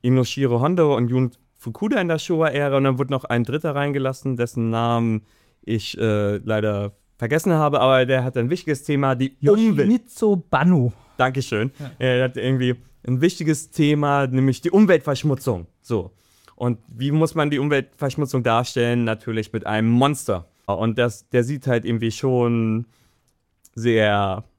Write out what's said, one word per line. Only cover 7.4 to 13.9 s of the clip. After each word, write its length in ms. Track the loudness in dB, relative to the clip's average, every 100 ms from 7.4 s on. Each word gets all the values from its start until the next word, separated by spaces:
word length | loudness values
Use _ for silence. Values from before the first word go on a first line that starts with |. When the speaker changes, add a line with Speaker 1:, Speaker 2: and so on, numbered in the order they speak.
| 0
Speaker 1:
habe, 280 | 2 2 2
aber 240 | 4 4 4
der 180 | 0
hat 140 | 0 -2
ein 140 | -2
wichtiges 320 | -4 -4 -4
Thema, 320 | -2 0 0 0
die 200 | -4 _
Umwelt. 360 | 2 4 4 2
Speaker 2:
Yoshimitsu 560 | 2 2 -2 -2 0 0 0
Banno. 420 | 2 4 4 2 -2 _ -2
Speaker 1:
Dankeschön. 540 | 0 0 -4 -2 -2 -6
Speaker 2:
Ja. 120 | -16 -4
Speaker 1:
Er 260 | 0 2 0
hat 120 | -2
irgendwie 380 | -2 0 0 -2 -10 _ -4
ein 140 | 0
wichtiges 500 | 0 0 -2 -2 -4
Thema, 560 | 0 2